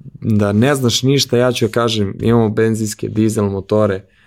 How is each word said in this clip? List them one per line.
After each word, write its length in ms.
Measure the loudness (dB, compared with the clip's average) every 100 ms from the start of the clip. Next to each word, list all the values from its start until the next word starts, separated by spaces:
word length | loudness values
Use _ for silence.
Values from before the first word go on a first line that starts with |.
| -20 -8
da 320 | -2 0 2
ne 220 | 2 2
znaš 280 | 2 0 0
ništa, 340 | 0 0 0 0
ja 160 | 0
ću 160 | 0 -2
kažem, 460 | 0 -2 -2 -4 -2
imamo 280 | 2 2 2
benzinske, 600 | 0 0 0 -4 -6 -4
dizel 400 | 0 0 0 -2
motore, 560 | -4 -2 0 0 -2 -10 _